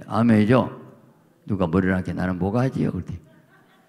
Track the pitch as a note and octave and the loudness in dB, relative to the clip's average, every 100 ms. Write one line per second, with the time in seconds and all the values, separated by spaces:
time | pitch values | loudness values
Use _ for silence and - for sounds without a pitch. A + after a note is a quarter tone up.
0 | - G#2 A#2 A2 G#2+ B2 - - - - | -6 0 4 4 4 4 2 -6 -18 -20
1 | - _ _ _ - G2 F2 F#2 F#2 F#2 | -20 _ _ _ -6 -2 0 2 2 0
2 | F2 F#2+ F#2 F2+ F#2+ A#2+ C3 C#3 D3 F2+ | -2 -4 -4 -2 -2 0 -2 -2 -4 -4
3 | - F#2 - _ _ _ _ _ | -8 -12 -16 _ _ _ _ _